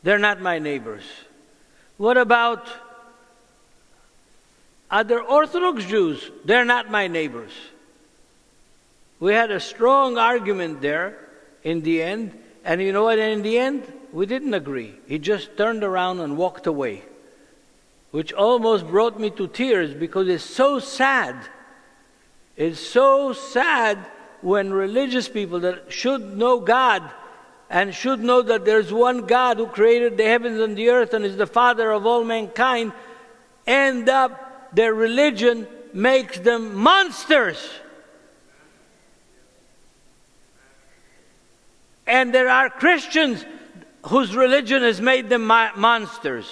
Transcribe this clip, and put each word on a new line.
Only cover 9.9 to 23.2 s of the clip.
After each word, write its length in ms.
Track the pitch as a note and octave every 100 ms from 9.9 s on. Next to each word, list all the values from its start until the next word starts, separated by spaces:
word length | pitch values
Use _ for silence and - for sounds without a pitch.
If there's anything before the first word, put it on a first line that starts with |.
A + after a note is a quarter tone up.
| C#4 C4 A#3
argument 640 | A3+ B3 G3+ F#3+ E3+ D3
there 360 | C#3+ D#3 F#3+ G#3+ - - _ _
in 180 | D#3 E3
the 220 | D#3 E3
end, 340 | E3 G#3+ G#3+ - - _
and 160 | F3+ E3+
you 140 | G3
know 120 | G3
what, 120 | A3 A3
in 240 | A3 G#3+
the 160 | G#3 A#3
end, 240 | C4 C#4 - - -
we 140 | D#3+ G3
didn't 260 | C4 C#4+
agree. 400 | G3+ C#3+ C3+ A2 - -
He 100 | D3+
just 400 | D#3+ G#3 - -
turned 260 | G#3+ A3
around 360 | G#3 F#3 F#3 F#3
and 180 | D3+ D3
walked 300 | F3+ F3+ F3
away, 340 | D3 B2+ G2+ - - _ _ _ _ _ _ _ _ _
which 200 | D3+ D#3
almost 540 | G3+ G#3+ B3 A3+ G#3+
brought 340 | D#3+ F#3 A#3 G#3+
me 120 | G#3+
to 160 | G#3 F#3
tears 460 | - C4 G#3 D#3
because 340 | C#3 E3 F#3+ F#3
it's 140 | E3+
so 340 | - - C4+ C#4
sad. 580 | - - C4+ C4 D3 B2+ - - - - _ _ _ _ _ _ _
It's 240 | - D#3+ D#3
so 540 | - A#3+ C4+ C4+